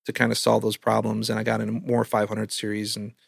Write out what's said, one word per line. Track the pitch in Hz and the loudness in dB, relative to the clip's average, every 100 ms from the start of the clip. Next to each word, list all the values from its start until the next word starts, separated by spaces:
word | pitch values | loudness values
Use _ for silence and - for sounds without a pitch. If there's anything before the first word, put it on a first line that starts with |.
| - | -6
to | |
kinda | - 117 110 | 0 2 2
solve | - 110 | 4 4
those | 110 104 | 2 -2
problems. | - 110 113 107 110 | 2 2 2 -2 -2
And | 110 | -2
I | |
got | 110 110 | 0 0
into | 110 | 0
more | 113 - 120 | -2 0 0
five | 113 107 104 | 2 0 0
hundred | 107 107 | -2 -4
series. | - 107 104 104 107 | -4 -4 -4 -4 -6
And | 104 - | -8 -14